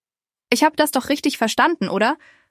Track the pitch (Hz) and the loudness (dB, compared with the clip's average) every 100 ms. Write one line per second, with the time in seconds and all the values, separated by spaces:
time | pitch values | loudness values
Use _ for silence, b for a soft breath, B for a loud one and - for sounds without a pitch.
0 | _ _ _ _ - 240 311 302 302 262 | _ _ _ _ -2 0 0 2 0 0
1 | - 285 294 - 226 - 294 339 190 190 | -2 -2 -2 -2 -2 0 0 0 -4 0
2 | 220 311 b b b | 0 -2 b b b